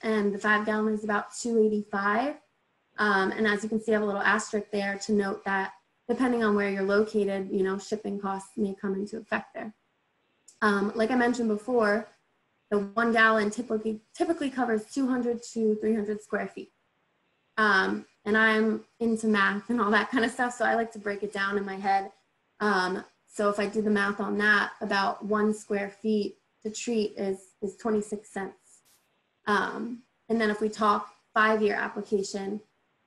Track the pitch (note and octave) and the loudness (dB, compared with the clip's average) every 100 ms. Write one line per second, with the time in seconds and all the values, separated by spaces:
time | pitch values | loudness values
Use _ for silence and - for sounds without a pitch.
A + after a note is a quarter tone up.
0 | A3+ G#3+ G3+ G3+ G#3+ G#3 G#3+ G#3+ A3 G#3+ | -2 0 0 0 2 2 2 0 0 -2
1 | A3 G#3 - - A#3+ A3+ G#3+ G#3 G#3 G3 | -2 -4 -4 -8 0 4 4 2 -2 -2
2 | G3+ G#3+ C#4 - _ _ _ _ _ - | 0 2 0 -6 _ _ _ _ _ -2
3 | G#3 G3 F#3+ - G#3+ G3+ G#3+ A3 A3+ G#3+ | 2 2 2 0 0 0 -2 -2 0 0
4 | G#3 G3 G3 G#3+ - G#3+ G#3 G#3 G3 G3 | 0 0 2 0 0 -6 -4 -4 -4 -4
5 | - G3+ G3 G#3 G3 G3 F#3+ - _ _ | 0 0 0 -4 -2 -2 -4 -10 _ _
6 | - A#3 B3+ A#3+ G#3+ G#3 G3+ G3 G3 G3+ | -6 0 0 2 2 2 2 0 2 2
7 | G#3+ G#3+ G3+ G3 F#3+ G3+ F#3+ G3 - A3 | 2 0 0 -2 -2 0 0 -2 -4 -6
8 | G#3 G3+ G3 F#3+ - - G3 F#3+ G3 F#3+ | -6 -6 -6 -6 -8 -4 -4 -4 -4 -4
9 | G#3 A3 G#3 A3 - - A3 - _ _ | -6 -10 -6 -6 -6 -12 -14 -16 _ _
10 | _ _ _ _ _ _ G#3+ G3+ G#3 A3+ | _ _ _ _ _ _ 2 2 0 0
11 | A3 B3 A#3+ A#3+ A3+ G#3 - A#3+ G#3 G#3+ | 2 2 2 2 0 -2 0 2 2 2
12 | - _ _ _ _ _ _ G#3 G3+ A3+ | -2 _ _ _ _ _ _ -2 0 0
13 | A#3 A3+ A3 A3 G#3 A3+ A#3 G#3+ A3 G#3+ | 2 6 6 4 2 -2 -4 -2 -2 -6
14 | - - E4+ E4 C#4 B3+ A#3 G#3+ - C#4 | -8 -2 -2 0 -2 -2 0 0 -2 -2
15 | B3+ B3+ A#3+ A#3 - A#3 A3 G#3+ G#3+ A3+ | 0 0 0 -4 -6 0 0 2 0 0
16 | G#3 G#3 - G3+ G3 - - _ _ _ | -2 -6 -6 -6 -6 -10 -18 _ _ _
17 | _ _ _ _ _ - G#3+ F#3+ F#3+ G#3+ | _ _ _ _ _ 0 4 4 2 -2
18 | - _ G#3 G#3+ A3 A3 A3 G#3+ - - | -8 _ 0 4 4 4 2 0 -6 -4
19 | A#3 A3 A3 G3+ G3 G3+ - A#3+ G#3 G#3 | -2 0 2 2 2 0 -2 0 2 2
20 | G#3+ B3+ A#3 - A#3+ - A3 A3+ A3+ G#3 | 2 0 0 0 -4 0 0 0 -2 -6
21 | G3+ G3+ G3+ G3 G3 G3+ G3 F#3+ G3 G3 | -6 -6 -6 -4 -2 -2 -4 -4 0 0
22 | G3 - _ _ _ - G#3 F#3+ F3+ F#3+ | -2 -10 _ _ _ -2 0 2 0 -4
23 | - _ _ - G3+ G3+ G3+ A3 G#3 G#3 | -8 _ _ -2 0 0 -2 -2 0 2
24 | G3+ G3+ G3 G3+ G#3 G3+ G#3 - G3+ G3+ | 0 -2 -4 0 4 4 2 -4 -2 0
25 | G3 - G3+ G#3+ G#3+ G#3+ - G3+ G3 - | 0 -2 -2 2 2 0 -4 -4 -4 -4
26 | A3 G#3+ G3+ - _ _ A3 G#3+ - A3+ | -2 0 -2 -8 _ _ -10 -8 -2 -2
27 | G#3 - G3 F#3+ - _ G3+ - A#3 G#3+ | -2 -2 -4 -6 -10 _ -10 -6 -2 -2
28 | G#3 G#3 - G3 F#3+ - _ _ _ _ | -2 -8 -10 -10 -10 -12 _ _ _ _
29 | _ _ _ _ - G3+ F#3 - A#3 A#3+ | _ _ _ _ 0 0 0 -4 -8 -10
30 | - _ - A3+ G#3+ G#3 G#3+ G#3+ G#3+ G#3+ | -16 _ -4 0 2 0 -2 0 2 2
31 | - - _ A3 G#3+ A3 G#3 G3+ G#3 G#3 | -2 -16 _ 2 2 4 2 0 -4 -8
32 | G3+ G3+ G3 G3+ G3 G#3+ - _ _ _ | -2 -2 -2 -6 -6 -8 -10 _ _ _